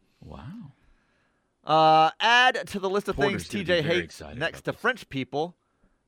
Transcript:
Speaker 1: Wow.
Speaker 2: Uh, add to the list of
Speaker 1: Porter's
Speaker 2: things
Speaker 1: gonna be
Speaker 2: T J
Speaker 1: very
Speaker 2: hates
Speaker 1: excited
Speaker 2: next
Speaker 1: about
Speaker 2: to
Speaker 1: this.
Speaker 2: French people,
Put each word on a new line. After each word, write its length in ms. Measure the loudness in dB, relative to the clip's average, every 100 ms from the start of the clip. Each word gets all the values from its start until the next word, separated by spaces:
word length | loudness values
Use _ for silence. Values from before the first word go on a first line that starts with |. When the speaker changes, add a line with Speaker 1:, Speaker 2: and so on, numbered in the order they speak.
| _ _
Speaker 1:
Wow. 520 | -20 -18 -16 -16 -18 _ _ _ _ _ _ _ _ _
Speaker 2:
Uh, 460 | 0 4 6 6 4 2
add 460 | 2 4 4 2 -6
to 100 | -6
the 100 | -4
list 180 | -2 -2
of 100 | -2
Speaker 1:
Porter's 260 | -2 -2 -6
Speaker 2:
things 20 |
Speaker 1:
gonna 140 | -6 0
be 0 |
Speaker 2:
T 160 | 0
J 0 | 0
Speaker 1:
very 140 | -2
Speaker 2:
hates 140 | -4 -12
Speaker 1:
excited 240 | -14 -8
Speaker 2:
next 220 | -8 -6
Speaker 1:
about 40 | -10
Speaker 2:
to 60 |
Speaker 1:
this. 100 | -4
Speaker 2:
French 280 | -4 -4 -8
people, 460 | -8 -6 -6 -6 -10 _ _ _ _